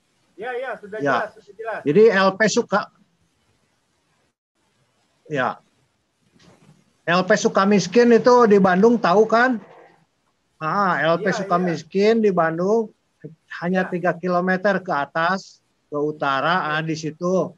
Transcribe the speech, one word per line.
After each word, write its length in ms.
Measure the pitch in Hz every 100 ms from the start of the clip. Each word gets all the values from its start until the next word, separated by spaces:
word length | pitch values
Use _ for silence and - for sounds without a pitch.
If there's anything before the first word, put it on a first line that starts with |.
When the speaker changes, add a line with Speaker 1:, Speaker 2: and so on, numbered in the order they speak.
| _ _ _ -
Speaker 1:
Ya, 160 | 233 240
ya, 220 | 262 208
sudah 240 | 202 214
Speaker 2:
Ya. 240 | 139 120 -
Speaker 1:
jelas, 40 | -
sudah 180 | - -
jelas. 240 | 226 196
Speaker 2:
Jadi 200 | 139 156 220
L 220 | 190 190 190
P 40 | 214
Suka-, 420 | - 226 196 - _ _ _ _ _ _ _ _ _ _ _ _ _ _ _ _ _ _ _ _ _ _ _ -
ya. 320 | 147 123 95 _ _ _ _ _ _ _ _ _ _ _ _ _ _
L 180 | - 175 180
P 80 | 208
Sukamiskin 800 | 185 190 196 208 - 240 240 226
itu 320 | 247 247 233
di 80 | 202
Bandung, 320 | 190 180 220 240
tahu 320 | 175 190 214
kan? 320 | 220 254 233 - - - _ _ _ _ _ _ -
Ah, 400 | 156 190 196 156
L 160 | 156 165
P 80 | 190
Speaker 1:
Iya, 80 | 180
iya. 40 |
Speaker 2:
Sukamiskin 800 | 190 180 185 151 - 190 208 226
di 80 | 214
Bandung 640 | 180 160 160 185 226 220 _ _ _ 156 160 _ -
hanya 240 | 175 185
Speaker 1:
Ya. 80 | 180
Speaker 2:
tiga 200 | 180 175 170
kilometer 640 | 180 180 185 185 202 190
ke 140 | 180 147
atas, 640 | 143 165 165 196 - - _ _ _
ke 80 | 147
utara. 720 | 147 151 143 135 147 180 151
Ah, 80 | 156
di 160 | 160 156
situ 560 | 156 147 175 185 151